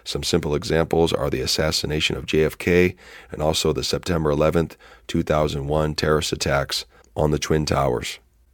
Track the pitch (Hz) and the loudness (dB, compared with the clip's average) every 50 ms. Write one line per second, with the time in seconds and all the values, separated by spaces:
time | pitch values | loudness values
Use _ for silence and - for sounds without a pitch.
0 | - - - 73 73 - - 85 78 80 73 73 - - 80 80 82 78 - 82 | -12 -10 -8 -6 -2 0 0 0 0 0 -2 -2 -2 0 2 2 2 2 2 2
1 | 82 80 - - 71 71 67 64 65 - - - 78 78 78 - - - 76 78 | 2 2 2 0 -2 -2 -2 -2 -2 -2 -2 0 0 0 0 -2 -2 -2 -2 -2
2 | 78 - 82 - 76 - - 78 78 73 - - - 95 87 90 90 90 - - | -2 -2 -4 -4 -4 -2 2 2 2 2 0 -2 0 2 4 4 4 4 2 -4
3 | - - - - - - - 73 76 78 80 - - 80 73 67 - - - 69 | -14 -20 -20 -20 -20 -14 -8 -4 -2 0 0 0 0 0 0 0 -2 -2 -4 -4
4 | - - 87 80 78 76 73 73 78 78 80 87 80 73 - - - - - - | -2 -2 -2 0 0 0 2 2 2 2 2 2 0 -2 -4 -12 -20 -20 -20 -20
5 | _ - - 85 80 - 80 76 76 76 - 73 69 71 76 78 78 76 76 - | _ -4 -2 -2 0 2 2 2 2 0 -2 -4 -4 -2 0 0 0 0 -2 -2
6 | - 78 78 76 78 - - - - - 69 69 69 - - - - - _ - | 0 2 2 2 0 -2 -4 -4 -2 0 0 0 -2 -2 -6 -8 -8 -10 _ -20
7 | - _ - - 76 76 76 71 - - 80 78 76 - - 67 69 67 62 57 | -20 _ -2 0 0 2 2 0 0 0 0 0 0 0 0 0 0 0 0 -2
8 | - - - - _ _ _ _ _ _ | -4 -8 -10 -12 _ _ _ _ _ _